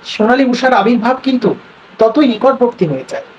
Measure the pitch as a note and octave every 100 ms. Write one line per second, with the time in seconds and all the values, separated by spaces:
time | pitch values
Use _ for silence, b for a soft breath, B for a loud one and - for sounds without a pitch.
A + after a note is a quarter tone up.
0 | - - A3 C4 B3+ - B3+ A#3 G#3+ A#3+
1 | A3+ C4 C4+ B3+ F3 - - - - -
2 | A3 A3 C#4 G#3+ C4 C4 A#3+ - E3 C3+
3 | C3 - -